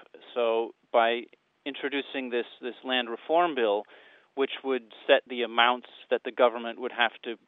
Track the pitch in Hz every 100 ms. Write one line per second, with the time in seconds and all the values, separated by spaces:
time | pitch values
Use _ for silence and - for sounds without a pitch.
0 | - - - 123 117 113 117 - _ 120
1 | 113 120 - _ _ _ 143 131 139 139
2 | 127 139 127 120 110 - 123 - 131 127
3 | 117 117 - 165 175 127 110 101 - -
4 | - - _ 135 135 - 135 127 113 -
5 | - 135 - 123 113 117 120 123 - -
6 | - 120 127 110 123 120 117 113 123 117
7 | 113 - 123 110